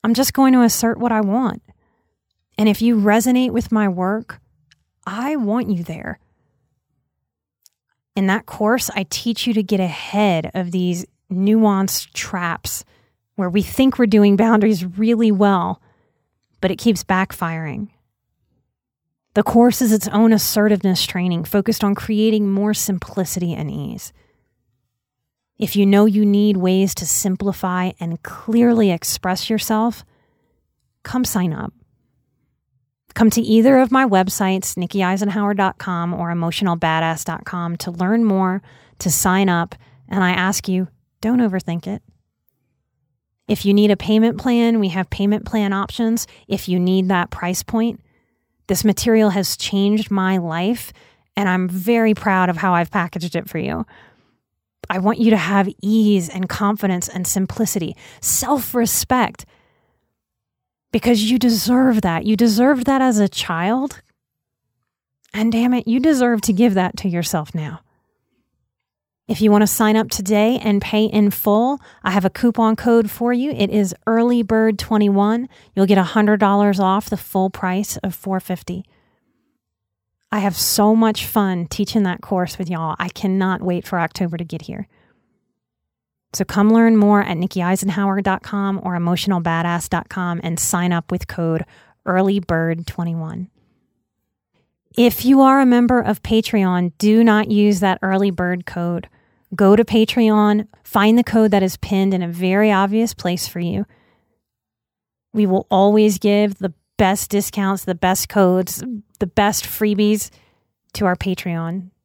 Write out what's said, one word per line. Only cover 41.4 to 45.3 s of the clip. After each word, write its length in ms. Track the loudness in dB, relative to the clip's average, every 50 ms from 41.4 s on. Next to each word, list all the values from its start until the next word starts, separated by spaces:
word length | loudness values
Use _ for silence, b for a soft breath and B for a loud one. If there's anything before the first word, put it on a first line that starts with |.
| 0 0 -2 -4 -6 -6 -8 -8 -8
it. 140 | -8 -10 -10 _ _ _ _ _ _ _ _ _ _ _ _ _ _ _ _ _ _ _ _ _ _ _ _ _ _ _ _ _
If 180 | -4 -4 -2 2
you 80 | 2 4
need 180 | 4 4 4
a 60 | 2
payment 400 | 0 0 0 2 4 4 2 0
plan, 420 | -2 -2 0 0 2 2 2 2 0
we 100 | 0 -2
have 200 | -2 -4 -6 _
payment 360 | -4 -2 0 0